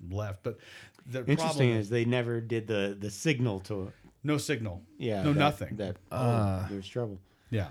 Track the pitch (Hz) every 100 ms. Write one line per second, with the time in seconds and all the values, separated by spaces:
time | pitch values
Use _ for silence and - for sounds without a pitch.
0 | 87 98 104 92 123 110 - - - -
1 | - 127 120 151 160 151 127 110 101 120
2 | 117 123 120 117 113 113 107 104 101 101
3 | 101 - 160 131 123 95 92 104 98 -
4 | - _ 143 147 - 135 107 92 - -
5 | 123 104 147 147 147 143 - 104 95 92
6 | - - 123 113 101 95 92 98 95 127
7 | 117 92 - _ - 113 80